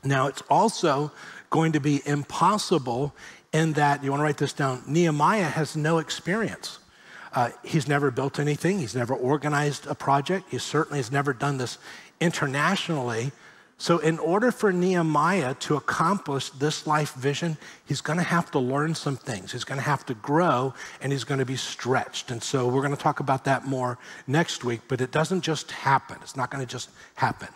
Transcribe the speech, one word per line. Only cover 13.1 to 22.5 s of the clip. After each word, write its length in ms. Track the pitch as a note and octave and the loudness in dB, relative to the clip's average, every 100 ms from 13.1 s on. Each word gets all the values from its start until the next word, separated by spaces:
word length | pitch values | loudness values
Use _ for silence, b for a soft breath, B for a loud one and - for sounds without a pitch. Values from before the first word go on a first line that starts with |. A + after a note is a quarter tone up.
| A2+ B2+ - B B B B | -2 -4 -8 B B B B
So 220 | - E3+ | 2 4
in 180 | D#3 D#3+ | 4 2
order 340 | - F#3+ B3 | 2 4 2
for 220 | - G#3+ | 4 2
Nehemiah 800 | F3+ F3+ F3+ D#3+ D3+ D#3+ G3 C3 C3 | 4 4 4 4 4 4 2 0 -4
to 200 | - D3 | -2 -2
accomplish 720 | - - F#3 G3+ - C#3 - | 0 0 2 2 -2 -4 -4
this 380 | C3 C#3+ D3+ - | -2 -2 -2 0
life 260 | D3+ D3 | 0 0
vision, 440 | C3 C3 C#3 E3+ D#3 B B - | -2 -2 0 -2 -4 B B -6
he's 160 | C#3+ | -4
gonna 220 | - E3 | -2 -2
have 260 | F3 F3 - | 2 2 2
to 80 | D3 | 0
learn 360 | B2 C#3 D3+ D#3+ | 0 0 0 -2
some 200 | - C3+ | -2 -4
things. 360 | - G#2 F#2 | -6 -8 -8
He's 140 | B2+ - | -10 -6
gonna 160 | C#3 | -4
have 220 | C3+ C#3+ - | -2 -2 -2
to 80 | A2+ | -8
grow, 580 | C#3+ D3 F3 B2 C3+ - B B | 0 2 4 2 0 -6 B B
and 120 | C3+ | -4
he's 120 | C#3 | -4
gonna 220 | A2+ C3+ B2+ | -2 -2 -2
be 120 | C3 | -2
stretched. 720 | - - A#2+ B2+ - - - | -6 -6 0 0 0 -8 -8
And 100 | A#2 | -6
so 260 | - | -2